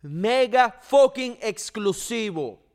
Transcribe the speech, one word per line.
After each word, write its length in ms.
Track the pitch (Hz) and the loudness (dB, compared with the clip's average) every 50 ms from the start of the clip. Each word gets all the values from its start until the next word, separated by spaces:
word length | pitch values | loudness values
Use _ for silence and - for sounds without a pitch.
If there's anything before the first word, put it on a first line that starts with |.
mega 680 | - 147 147 165 190 220 247 262 262 247 208 254 254 233 | -14 -12 -8 -4 -2 0 2 2 2 2 4 2 2 2
fucking 640 | - - - - 254 277 277 269 269 262 262 247 240 - | 0 -8 -8 2 6 6 6 6 4 -2 -8 -8 -8 -8
exclusivo. 1200 | - 220 208 - - - _ 220 208 202 185 - - - 226 233 220 208 180 160 147 120 101 _ _ _ _ | -8 -8 -8 -8 -12 -12 _ -4 -2 -2 -2 -2 -6 -6 -4 -4 -4 -4 -6 -6 -8 -8 -10 _ _ _ _